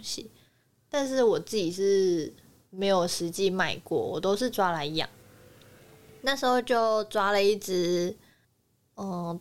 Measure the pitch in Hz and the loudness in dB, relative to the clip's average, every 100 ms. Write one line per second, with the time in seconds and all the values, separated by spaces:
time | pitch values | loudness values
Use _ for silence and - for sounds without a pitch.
0 | 214 - 220 - _ _ _ _ _ 294 | -10 -10 -12 -18 _ _ _ _ _ -4
1 | 269 262 233 160 170 220 170 180 196 196 | 0 2 4 2 0 -2 -2 0 2 4
2 | 185 170 147 - - _ _ 190 196 190 | 4 2 -2 -8 -20 _ _ -4 0 2
3 | 175 - 170 170 196 185 165 - - 160 | 2 -2 -6 -2 0 0 -2 -4 -4 -2
4 | 113 147 190 202 247 226 185 165 147 156 | -2 -2 0 0 -2 0 0 0 -4 -4
5 | 147 - - - - - - - - - | -6 -8 -20 -20 -20 -20 -20 -20 -20 -20
6 | - - 262 269 254 247 247 240 226 220 | -20 -8 -4 0 2 2 2 2 2 0
7 | 214 214 196 202 202 208 - 185 170 175 | -2 0 2 4 4 2 0 0 2 2
8 | 175 214 _ _ _ _ _ _ _ - | 0 -4 _ _ _ _ _ _ _ -12
9 | 196 175 170 170 | -8 -6 -6 -2